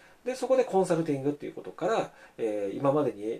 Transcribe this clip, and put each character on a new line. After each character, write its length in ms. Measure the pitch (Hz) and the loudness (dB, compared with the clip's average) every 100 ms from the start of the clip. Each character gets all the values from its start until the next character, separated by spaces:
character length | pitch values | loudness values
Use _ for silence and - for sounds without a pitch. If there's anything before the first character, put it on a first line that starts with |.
| - - | -20 -12
で、 100 | - | -8
そ 140 | 254 240 | -4 2
こ 80 | 262 | 2
で 80 | |
コ 160 | 247 190 | 4 2
ン 60 | 175 | 2
サ 100 | 165 | 2
ル 80 | |
テ 80 | 165 | 0
ィ 80 | 143 | -2
ン 20 | |
グ 80 | 135 | -2
っ 20 | |
て 120 | 143 - | -4 -6
い 40 | |
う 20 | |
こ 100 | - | -12
と 80 | - | -12
か 160 | - 175 | -6 -2
ら、 240 | 220 - - - - | 0 -2 -8 -20 -6
え 360 | 113 107 98 | -4 -2 -4
ー、 20 | 98 | 0
今 140 | 139 | 2
ま 140 | 147 | 2
で 80 | 131 | 2
に 260 | 101 107 | -2 -4